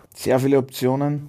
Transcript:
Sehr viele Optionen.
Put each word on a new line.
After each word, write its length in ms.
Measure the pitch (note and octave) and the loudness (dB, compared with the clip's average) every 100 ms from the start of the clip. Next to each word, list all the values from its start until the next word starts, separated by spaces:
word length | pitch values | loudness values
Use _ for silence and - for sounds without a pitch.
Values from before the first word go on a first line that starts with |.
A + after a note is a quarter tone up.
| - | -20
Sehr 240 | - - B2+ | -8 0 0
viele 180 | C3+ C#3 | 4 2
Optionen. 680 | C3 - B2+ C3+ C#3+ D3 | 0 -2 -2 0 -2 -4